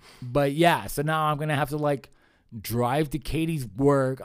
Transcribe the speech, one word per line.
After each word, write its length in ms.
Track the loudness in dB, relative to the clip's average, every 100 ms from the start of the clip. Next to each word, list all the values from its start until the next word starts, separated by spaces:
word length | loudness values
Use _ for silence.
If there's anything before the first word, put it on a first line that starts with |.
| -20 -16
But 300 | -4 0 0
yeah, 360 | 4 4 4 -2
so 160 | -4
now 240 | -2 0 0
I'm 100 | 0
gonna 180 | -2 -2
have 140 | -2
to, 80 | -2
like, 320 | -2 -2 -6 _ _ _ _ -14
drive 500 | -6 -2 0 0 0
to 60 | -4
Katie's 460 | -4 -2 0 -2 -6
work. 540 | 2 4 4 2 -2